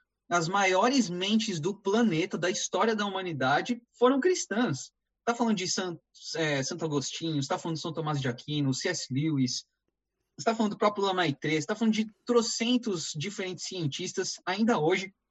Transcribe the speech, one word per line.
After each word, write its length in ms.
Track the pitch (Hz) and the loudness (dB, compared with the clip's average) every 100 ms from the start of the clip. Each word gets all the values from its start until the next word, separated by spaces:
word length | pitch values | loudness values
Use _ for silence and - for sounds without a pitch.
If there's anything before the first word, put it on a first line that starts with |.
| _ _ _ | _ _ _
as 200 | 175 165 | 0 2
maiores 600 | 202 190 185 226 269 180 | 2 4 4 4 4 2
mentes 520 | 175 196 220 220 175 | -2 0 0 0 -2
do 120 | 156 | -4
planeta, 640 | 196 196 214 226 160 185 202 | -4 0 2 4 2 0 -2
da 140 | 175 | -2
história 460 | - - 185 214 214 | -2 -2 0 0 0
da 100 | 208 | -2
humanidade, 760 | 190 185 143 131 147 180 240 - _ | -4 -4 -2 0 2 0 -4 -6 _
foram 220 | 247 269 | 4 6
cristãs. 720 | 370 359 - 208 233 135 - _ _ _ | 4 0 0 0 0 -2 -8 _ _ _
Tá 100 | - | -4
falando 220 | 240 233 202 | 0 2 2
de 120 | 185 | 0
San-, 280 | - 185 165 - - - | -2 -4 -6 -14 -18 -8
é, 280 | 160 156 139 | -2 0 0
Santo 200 | 135 165 | -2 -4
Agostinho, 640 | 160 143 135 - 165 151 135 | -2 -2 -2 -4 -2 -2 -2
tá 100 | 180 | -4
falando 200 | 170 160 | -4 -6
de 60 | |
São 100 | 170 | -4
Tomás 280 | 156 151 143 | -4 -4 -2
de 60 | 135 | -2
Aquino, 480 | 120 - 151 139 | -4 -4 0 0
C 140 | 131 185 | 0 -2
S 180 | 170 - | -4 -4
Lewis, 520 | 131 160 143 123 - - _ _ _ _ _ _ - | -2 0 0 0 -2 -10 _ _ _ _ _ _ -4
tá 80 | 165 | -2
falando 200 | 220 208 | 2 0
do 60 | 196 | 2
próprio 260 | 208 202 | 0 2
Lamaitreya, 600 | 196 185 165 139 151 156 | 0 2 0 0 0 0
tá 120 | 147 208 | 0 0
falando 180 | 226 | 2
de 160 | 214 220 - - | 2 0 -6 2
trocentos 840 | 240 220 - 233 247 240 180 - | 2 2 0 0 2 0 -4 -4
diferentes 520 | 151 180 208 185 175 - | -6 -6 -6 -6 -6 -8
cientistas, 760 | 185 156 - 180 - 185 - | -4 -4 -4 -6 -4 -4 -6
ainda 360 | - 196 226 202 | -4 0 2 4
hoje, 340 | 156 190 190 - _ | 2 2 -2 -12 _